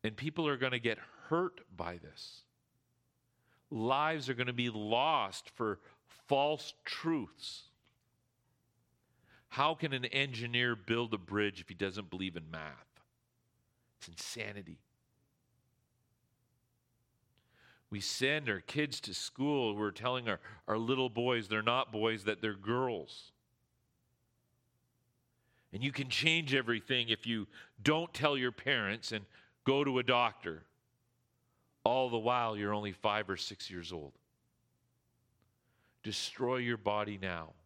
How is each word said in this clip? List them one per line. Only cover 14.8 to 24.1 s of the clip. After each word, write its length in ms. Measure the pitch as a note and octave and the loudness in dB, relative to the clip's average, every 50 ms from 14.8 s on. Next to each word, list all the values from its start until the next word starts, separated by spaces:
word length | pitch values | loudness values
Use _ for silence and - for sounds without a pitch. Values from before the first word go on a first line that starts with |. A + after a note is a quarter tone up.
| _ _ _ _ _ _ _ _ _ _ _ _ _ _ _ _ _ _ _ _ _ _ _ _ _ _ _ _ _ _ _ _ _ _ _ _ _ _ _ _ _ _ _ _ _ _ _ _ _ _ _ _ _ _ _ _ _ - - _ _ _ | _ _ _ _ _ _ _ _ _ _ _ _ _ _ _ _ _ _ _ _ _ _ _ _ _ _ _ _ _ _ _ _ _ _ _ _ _ _ _ _ _ _ _ _ _ _ _ _ _ _ _ _ _ _ _ _ _ -20 -20 _ _ _
We 80 | G#2+ G2+ | -6 -4
send 500 | G2 - - - C3 C3+ D3 D#3 C#3 A#2+ | -2 -2 0 2 2 2 2 0 0 -2
our 120 | G2+ F#2 | -2 -2
kids 400 | - - - C#3+ D3 C#3 A#2+ - | -4 -4 0 0 0 0 -2 -8
to 120 | - - F#2 | -8 -8 -8
school. 640 | - - - _ - C3+ D3 D3 C#3 B2 A2 G2+ | -8 -8 -8 _ 0 0 2 4 4 2 2 2
We're 160 | G#2 G#2+ G2+ | 0 -2 -2
telling 380 | F#2+ - G#2+ B2+ B2+ B2+ A#2+ A2+ | -2 -2 -2 -2 -2 0 0 -2
our, 100 | G2 E2+ - - A2 - _ | -2 -2 -6 -16 -20 -10 _
our 100 | - G#2+ | 0 0
little 320 | A2+ A#2 A#2 C3+ C3 C3 B2 | 0 2 2 2 2 2 0
boys 380 | G#2+ A#2 A#2+ B2+ B2 A#2 G#2 F#2+ | 2 0 2 2 2 2 2 0
they're 120 | G#2+ G#2+ | 0 2
not 300 | A2 A#2 A#2+ C3 C3 - | 4 4 4 4 2 0
boys, 320 | A2 G#2+ A2 A2+ A2+ G#2+ G2 | 0 2 2 2 2 2 0
that 180 | G#2+ G#2+ F#2 | 0 0 2
they're 120 | A2 A2 G2+ | -2 -2 -2
girls. 800 | F#2+ F#2+ G#2+ A#2 B2+ C3 B2+ A2+ F2+ C#2 - - - - - _ _ _ _ _ _ _ _ _ _ _ _ _ _ _ _ | -2 -2 0 0 2 2 0 -2 -4 -6 -10 -14 -18 -18 -20 _ _ _ _ _ _ _ _ _ _ _ _ _ _ _ _